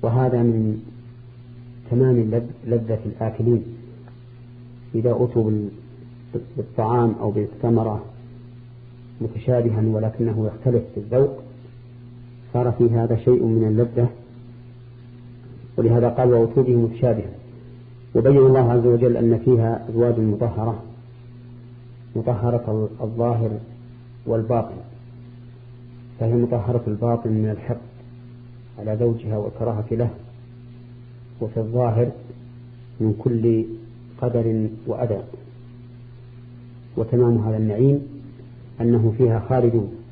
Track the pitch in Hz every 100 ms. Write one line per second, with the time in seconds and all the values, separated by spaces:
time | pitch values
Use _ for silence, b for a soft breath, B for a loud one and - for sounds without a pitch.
0 | 120 117 127 120 120 113 110 107 - -
1 | - - - - - - - - - 120
2 | 131 120 107 117 120 - - 120 113 110
3 | 107 - 110 - 113 117 - - - -
4 | - - - - - - - - - 117
5 | 120 113 120 120 110 107 104 - - -
6 | - - - 120 - - - - 110 120
7 | 117 104 110 107 104 - 120 117 113 104
8 | - - - - - - - - - -
9 | - - 120 113 - 123 117 110 110 107
10 | 110 110 117 107 107 - 127 120 - -
11 | 104 123 139 - - - - - - -
12 | - - - - - 123 123 120 117 117
13 | 117 123 127 123 120 113 110 107 117 120
14 | 123 - - - - - - - - -
15 | - - - - - - - - 113 117
16 | 120 123 127 120 113 - 127 120 113 -
17 | 123 110 95 - - - - - - -
18 | - 123 123 139 131 131 120 120 120 117
19 | 123 117 117 117 131 123 113 117 - 113
20 | 120 113 110 104 117 - 110 104 - -
21 | - - - - - - - - - -
22 | - 113 113 113 117 120 117 110 107 -
23 | 117 113 117 117 110 107 - - - -
24 | - - - 113 110 117 - - - -
25 | - - - - - - - - - -
26 | - - 113 120 120 120 104 120 113 107
27 | 117 117 117 110 107 104 - 113 - -
28 | - - - - - - - - 107 110
29 | 120 117 110 107 104 - 113 107 107 113
30 | 120 - - - - - - - - -
31 | - - - - 113 117 110 120 120 110
32 | 123 - - - - - - - - -
33 | 110 107 - 117 117 113 113 - - -
34 | - - 123 120 113 110 110 - - 110
35 | 120 101 - - - - - - - -
36 | - - - - - - - - - -
37 | 113 123 120 117 107 110 110 104 135 143
38 | - - - - - - - - 117 120
39 | 113 113 123 113 - 131 120 113 98 -
40 | -